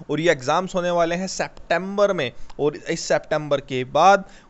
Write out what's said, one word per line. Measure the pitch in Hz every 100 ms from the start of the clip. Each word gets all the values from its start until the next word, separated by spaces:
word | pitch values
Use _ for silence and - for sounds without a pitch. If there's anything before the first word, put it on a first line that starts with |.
| 156
और | 147
ये | 165
एग्जाम्स | 147 123 160 185 185
होने | 175
वाले | 175 170 170
हैं | 190
सितंबर | - 151 - - 170 190 202 202
में, | 185 123 - - -
और | 143 147
इस | - 165
सितंबर | - 156 - 151 151 143
के | - 131
बाद | 127 143 180 196 190 -